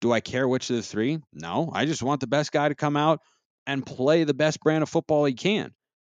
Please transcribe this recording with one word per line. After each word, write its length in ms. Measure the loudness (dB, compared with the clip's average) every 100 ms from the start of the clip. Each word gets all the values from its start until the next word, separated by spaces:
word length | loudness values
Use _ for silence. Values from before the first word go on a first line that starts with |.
Do 100 | 0
I 80 | 0
care 280 | 0 -2 0
which 240 | 0 0
of 40 | -4
the 60 |
three? 380 | -2 -2 -2 -2 -8
No, 360 | -14 -6 -4 -2
I 140 | -2 -2
just 160 | -2
want 200 | -2 -2
the 60 | 0
best 240 | 0 0
guy 180 | 0 0
to 40 |
come 240 | 0 -2 2
out 240 | 2 2 -4 _ _ _ -6
and 180 | -6 -6
play 380 | -2 2 4
the 100 | 2
best 260 | 2 0 0
brand 200 | 0 0
of 80 | 0
football 360 | -2 0 2 2
he 80 |
can. 400 | 0 0 0 -4 -12 _ _